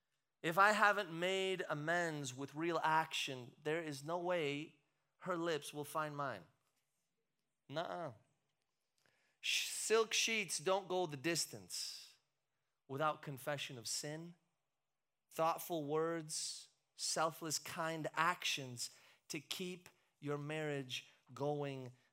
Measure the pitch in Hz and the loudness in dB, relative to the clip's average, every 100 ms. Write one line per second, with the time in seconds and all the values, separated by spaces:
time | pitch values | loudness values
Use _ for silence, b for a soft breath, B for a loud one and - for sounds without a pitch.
0 | _ _ _ _ 156 170 202 214 208 202 | _ _ _ _ 2 8 8 8 6 6
1 | 175 165 180 190 190 185 185 151 151 175 | 0 0 2 2 2 0 -2 -2 2 2
2 | 170 151 135 127 139 143 170 165 160 160 | 2 -2 -4 -6 -8 -2 0 2 4 4
3 | 160 - - 131 120 - 151 165 156 135 | 4 0 -2 -4 -10 -6 -2 -2 -2 -6
4 | 147 175 175 175 147 143 156 - _ _ | -2 0 2 2 2 -2 -6 -14 _ _
5 | _ _ 180 175 170 151 - 147 147 160 | _ _ -4 0 0 0 -2 -8 -4 -2
6 | 151 143 139 104 85 _ _ _ _ _ | -2 -2 -4 -4 -10 _ _ _ _ _
7 | _ _ _ _ _ _ - 147 180 180 | _ _ _ _ _ _ -8 -6 -4 -4
8 | 156 110 _ _ _ _ _ _ _ _ | -8 -10 _ _ _ _ _ _ _ _
9 | _ _ _ _ - - - - - 220 | _ _ _ _ -2 0 0 -2 4 4
10 | 220 - 233 220 175 - 151 190 185 185 | 6 4 2 2 0 0 2 2 2 0
11 | 175 143 156 160 - 113 90 - - - | 0 0 0 0 0 -6 -10 -8 -8 -10
12 | - - _ _ _ _ _ _ - 135 | -14 -20 _ _ _ _ _ _ -8 0
13 | 151 147 151 131 - 143 - 127 104 - | 2 2 -4 -8 -4 -4 -4 -8 -6 -4
14 | 147 156 170 175 _ _ _ _ _ _ | -4 -6 -10 -16 _ _ _ _ _ _
15 | _ _ _ - 160 165 - 170 143 156 | _ _ _ 0 2 2 -2 -2 0 2
16 | 165 165 156 - - - - _ _ - | 2 0 -4 -4 -4 -8 -14 _ _ -6
17 | - - 165 156 165 139 - 175 160 160 | -2 2 2 0 -4 -4 -4 -4 -2 0
18 | 151 - 165 175 - - 131 120 - b | 0 2 4 2 0 -2 -4 -8 -8 b
19 | b b - 160 - - 180 180 180 - | b b -10 -8 -6 -4 -4 -6 -14 -20
20 | _ _ 143 147 147 156 151 143 127 120 | _ _ -4 -2 -2 -2 -2 -2 -4 -6
21 | b b - 123 143 147 143 135 127 b | b b -16 -4 -2 0 -2 -4 -8 b
22 | b | b